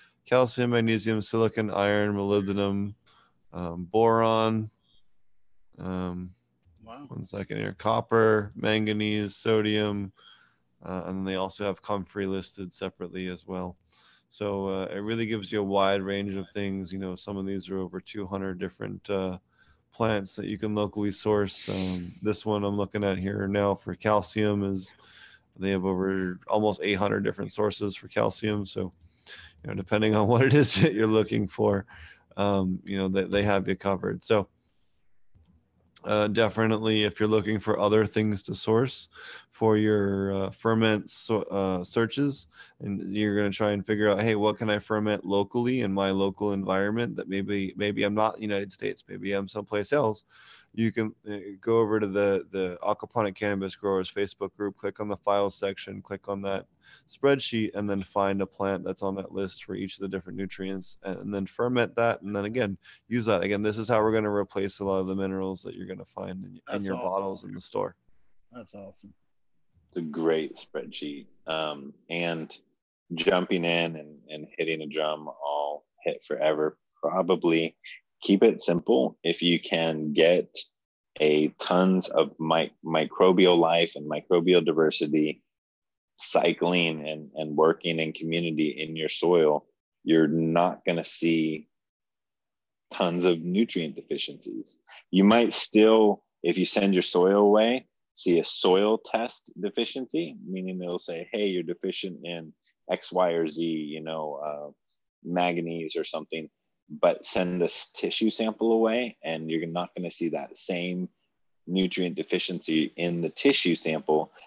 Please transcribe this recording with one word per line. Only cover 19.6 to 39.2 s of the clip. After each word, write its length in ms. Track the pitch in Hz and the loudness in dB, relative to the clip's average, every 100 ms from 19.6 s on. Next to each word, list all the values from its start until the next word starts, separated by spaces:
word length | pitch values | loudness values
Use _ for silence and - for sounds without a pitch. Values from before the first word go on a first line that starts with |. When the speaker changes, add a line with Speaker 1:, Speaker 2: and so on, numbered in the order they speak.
| _ _ _ | _ _ _
Speaker 1:
plants 440 | - 113 104 98 - | -2 0 0 -4 -8
that 100 | 98 | -8
you 120 | 104 | -4
can 180 | 107 104 | -2 0
locally 360 | 101 107 104 | -2 -2 -4
source. 560 | 98 107 104 98 - - | -2 2 2 0 -4 -6
Um, 420 | 98 92 90 87 - | -4 -4 -6 -10 -6
this 240 | 107 101 107 | -4 -4 -2
one 180 | 104 | -2
I'm 140 | 101 101 | 0 -2
looking 260 | 98 107 | -4 -2
at 140 | 101 95 | -2 0
here 300 | 95 101 98 | -2 -2 -2
now 260 | 101 101 | 2 2
for 220 | 95 - 87 | 0 -4 -4
calcium 680 | 107 104 - 107 107 101 | 2 2 2 -2 0 0
is, 300 | 98 95 92 - - - - _ _ - | -2 -4 -8 -16 -20 -20 -20 _ _ -8
they 140 | 98 | -2
have 140 | 95 95 | 0 0
over 540 | 92 95 95 92 90 - | 0 0 -2 -4 -6 -2
almost 340 | 107 107 98 | 2 2 0
eight 120 | 95 95 | 0 2
hundred 280 | 101 104 | 2 0
different 280 | 104 104 104 | -2 -4 -8
sources 440 | - 107 - 104 92 | -2 -2 -2 -6 -8
for 120 | 92 | -6
calcium. 580 | 110 110 - 107 104 98 | 0 0 0 -4 -4 -6
So, 260 | 107 92 _ _ _ - - - _ | -6 -8 _ _ _ -20 -20 -20 _
you 60 | - | -10
know, 40 | |
depending 400 | 98 92 107 110 107 | -8 -2 2 4 4
on 120 | 104 | 4
<laughs> 40 | |
what 120 | 120 | 6
it 100 | 131 | 6
is 220 | 143 120 - | 6 6 6
that 180 | 160 | 4
you're 140 | 104 110 | 4 2
looking 400 | 110 101 110 98 | 4 2 0 -2
for, 380 | - 107 98 - - - - _ - | 0 2 2 -2 -18 -20 -20 _ -2
um, 440 | 101 98 92 92 - | 0 2 0 -4 -6
you 120 | 98 | -4
know, 100 | 95 | 0
they, 160 | 95 | 0
they 200 | 90 98 | 0 0
have 240 | 104 98 95 | 2 2 0
you 80 | 95 | -2
covered. 480 | 98 92 98 92 | -2 -2 -4 -6
So, 240 | - 107 95 _ _ _ _ _ _ _ - - _ _ _ _ _ - | 2 2 2 _ _ _ _ _ _ _ -20 -20 _ _ _ _ _ -12
uh, 240 | 107 107 104 | -2 2 2
definitely, 760 | 104 110 110 110 110 110 107 | 2 2 4 2 2 2 2
if 160 | 104 - | 2 2
you're 80 | 107 | 2
looking 320 | 110 101 107 | 2 2 -2
for 200 | - 101 | 0 2
other 260 | 104 107 101 | 4 4 4
things 380 | 110 107 98 | 2 0 -2
to 120 | - - | -6 -6
source 540 | - 110 131 - - - | 2 2 2 -4 -16 -20